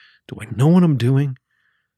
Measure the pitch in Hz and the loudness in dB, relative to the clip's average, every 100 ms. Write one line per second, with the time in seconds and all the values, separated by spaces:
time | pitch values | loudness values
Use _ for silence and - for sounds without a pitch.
0 | _ _ - 101 107 101 143 180 175 139 | _ _ -20 -16 -14 -2 2 4 2 0
1 | 120 135 143 127 _ _ _ _ _ | 0 -2 -2 -8 _ _ _ _ _